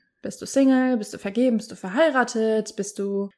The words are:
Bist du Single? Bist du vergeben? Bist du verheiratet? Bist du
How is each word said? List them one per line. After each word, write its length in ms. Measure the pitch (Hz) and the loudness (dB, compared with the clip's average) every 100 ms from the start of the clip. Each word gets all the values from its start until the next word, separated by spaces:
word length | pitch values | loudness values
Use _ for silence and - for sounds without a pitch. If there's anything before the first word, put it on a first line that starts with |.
| _ _ | _ _
Bist 160 | - - | -12 -12
du 60 | - | -4
Single? 500 | 269 269 262 254 247 | 2 4 4 2 0
Bist 160 | 208 | -4
du 60 | 202 | -10
vergeben? 400 | 202 202 254 226 | -6 0 2 2
Bist 120 | - | -2
du 60 | 180 | -12
verheiratet? 1000 | 190 208 320 262 233 226 220 220 214 - | -6 2 2 2 0 0 0 0 -2 -6
Bist 220 | 196 - | -8 -6
du 300 | 202 196 196 | -4 -4 -6